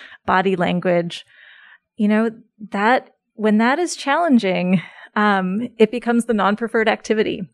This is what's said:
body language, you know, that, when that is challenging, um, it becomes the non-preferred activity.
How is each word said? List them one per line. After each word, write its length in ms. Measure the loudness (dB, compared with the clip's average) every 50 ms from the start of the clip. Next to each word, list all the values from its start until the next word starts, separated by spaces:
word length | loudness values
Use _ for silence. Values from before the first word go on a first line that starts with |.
| -20 -20 -20 -10 _
body 300 | 0 0 2 2 0 0
language, 680 | 0 0 0 0 0 0 0 0 0 0 -2 -8 -12 -16 _ _ -20 -20 -20 -20 -20 -20 -20 -20 -20 _ _ _
you 120 | -2 0
know, 240 | 2 2 2 0 -2 -4 -8 -16 _ _ -20 -14 -8
that, 400 | -4 0 2 2 2 0 0 -6 _ _ _ _ _
when 240 | -2 0 2 4
that 220 | 4 2 2 0 0
is 160 | -2 -4 -6
challenging, 840 | -6 -4 -2 0 0 2 4 2 2 2 2 0 0 0 0 0 0 -2 -6 -16 -20 -18 -6 -2
um, 520 | 0 2 2 2 0 0 -2 -4 -6 -6 -6 0
it 140 | 2 2 2
becomes 340 | 0 -2 -2 -2 0 0 0
the 80 | 0 0
non-preferred 540 | 0 0 0 0 -2 -4 -2 -2 0 0
activity. 540 | 0 -2 -2 -2 -2 0 0 0 -2 -4 -8 -10 -14